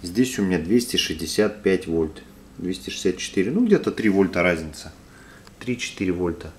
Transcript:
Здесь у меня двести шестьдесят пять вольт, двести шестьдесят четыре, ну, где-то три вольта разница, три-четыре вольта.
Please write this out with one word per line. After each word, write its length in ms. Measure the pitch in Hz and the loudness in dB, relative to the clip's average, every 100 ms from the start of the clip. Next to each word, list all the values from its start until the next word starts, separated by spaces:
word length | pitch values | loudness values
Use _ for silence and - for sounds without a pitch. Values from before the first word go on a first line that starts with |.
Здесь 360 | 90 90 127 - | -4 0 0 2
у 40 | |
меня 160 | 98 90 | 2 0
двести 380 | 80 120 120 92 | 4 2 2 -2
шестьдесят 680 | - 78 82 - 104 - | -2 -4 -4 2 0 2
пять 240 | 98 92 - | 2 2 0
вольт, 380 | 82 78 73 - - - - | 0 0 -4 -20 -20 -20 -8
двести 320 | 90 92 - | -6 -6 -8
шестьдесят 280 | - 95 87 | -2 -2 -2
четыре, 340 | - - 95 | -4 0 0
ну, 120 | 175 | 2
где-то 280 | 240 196 - | 4 4 2
три 160 | - 113 | 0 2
вольта 340 | 98 92 87 | 4 4 4
разница, 500 | 90 85 80 76 85 - - - - - - - | 2 2 -4 -12 -18 -20 -20 -20 -20 -20 -20 -12
три-четыре 520 | 120 120 - - 95 | -6 -6 -6 -4 -2
вольта. 400 | 87 90 80 78 | 0 -2 -4 -10